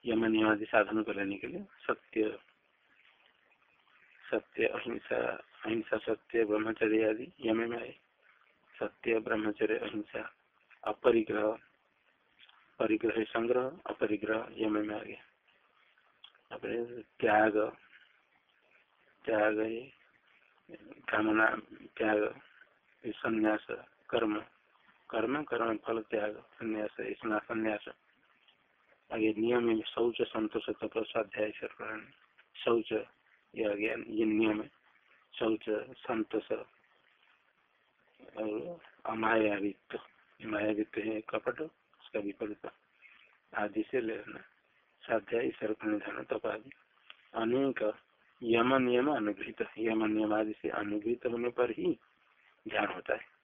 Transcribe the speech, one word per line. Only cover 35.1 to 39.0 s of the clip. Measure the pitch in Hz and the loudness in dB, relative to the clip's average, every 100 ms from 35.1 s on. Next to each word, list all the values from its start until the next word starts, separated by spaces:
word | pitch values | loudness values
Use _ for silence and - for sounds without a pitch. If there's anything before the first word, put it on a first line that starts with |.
| _ _ | _ _
शौच | - 113 110 - 107 123 127 | -2 0 0 0 -2 -4 -14
संतोष | - 113 107 107 - 110 123 _ _ _ _ _ _ _ _ _ _ _ _ _ _ _ - - | -6 -4 0 -2 -2 -6 -6 _ _ _ _ _ _ _ _ _ _ _ _ _ _ _ -16 -6
और | 110 107 175 170 - - | -4 -4 -6 -12 -18 -14